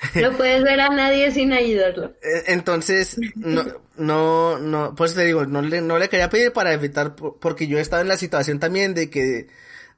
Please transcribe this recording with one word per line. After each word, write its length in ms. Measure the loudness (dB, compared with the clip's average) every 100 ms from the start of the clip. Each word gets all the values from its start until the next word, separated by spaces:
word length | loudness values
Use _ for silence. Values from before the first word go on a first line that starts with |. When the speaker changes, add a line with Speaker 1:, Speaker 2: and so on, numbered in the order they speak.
| -4 0
Speaker 1:
No 200 | 2 2
puedes 260 | 2 4
ver 140 | 4 4
a 80 | 2
nadie 420 | 2 2 2 2
sin 220 | 2 2
ayudarlo. 600 | 2 2 2 2 -2 -8 -8
Speaker 2:
<laughs> 40 |
E-, 300 | -4 -2 0
entonces, 640 | -2 0 -2 0 0 0 -4 -8 -8
no, 280 | -4 -2 -2 -8
Speaker 1:
<laughs> 140 | _ -6
Speaker 2:
no, 640 | -2 0 2 2 2 0
no, 340 | -2 -2 -4 -2
pues 200 | -2 2
te 80 |
digo, 220 | 2 2 0
no 160 | -2
le, 180 | -2 -2
no 160 | 0 0
le 120 | 2
quería 200 | 2 2
pedir 220 | 2 2
para 220 | 2 0
evitar, 420 | 0 -2 -2 -4 -6
po-, 220 | -12 -6
porque 280 | -6 -4 -2
yo 100 | -2
he 40 |
estado 200 | 0 0
en 80 | 0
la 80 | -2
situación 420 | -2 -2 -2 -2
también 340 | -2 0 -2
de 160 | -2 -4
que, 380 | -2 -2 -2 -8 -20 -20 -20 -20